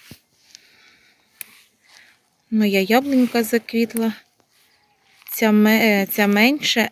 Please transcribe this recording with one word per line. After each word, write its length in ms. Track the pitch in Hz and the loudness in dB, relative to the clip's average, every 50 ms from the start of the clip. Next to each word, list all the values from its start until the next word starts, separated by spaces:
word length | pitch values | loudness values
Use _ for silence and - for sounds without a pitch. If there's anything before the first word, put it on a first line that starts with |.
| _ - - - _ _ _ _ _ _ - _ _ _ _ _ _ _ _ _ _ _ _ _ _ _ _ _ - - _ _ _ _ _ _ _ _ - - - _ _ _ _ _ _ _ _ _ | _ -20 -20 -20 _ _ _ _ _ _ -20 _ _ _ _ _ _ _ _ _ _ _ _ _ _ _ _ _ -20 -20 _ _ _ _ _ _ _ _ -20 -20 -20 _ _ _ _ _ _ _ _ _
Моя 300 | 220 214 214 202 196 196 | -2 0 0 2 0 0
яблунька 640 | 190 185 220 254 277 285 277 254 247 226 - 233 226 | 0 2 2 0 2 2 0 0 0 2 0 -2 -2
заквітла. 720 | 220 240 233 - - - 226 233 226 226 226 226 226 214 - _ _ _ _ _ _ _ _ _ _ _ _ _ _ _ _ _ _ _ _ _ - - | 0 -2 -4 -4 -4 -2 -2 -2 -2 -2 -4 -4 -4 -4 -6 _ _ _ _ _ _ _ _ _ _ _ _ _ _ _ _ _ _ _ _ _ -16 -6
Ця 180 | - 233 214 | -2 0 2
ме-, 520 | 214 214 208 214 220 220 233 220 208 196 196 | 4 4 4 4 2 2 2 2 2 0 -2
е, 20 | |
ця 220 | 190 - 220 208 | -2 -2 -2 0
менше, 640 | 202 202 208 226 254 294 285 - - - 240 214 - | 0 2 2 2 0 0 -2 -4 -4 -2 -2 -4 -2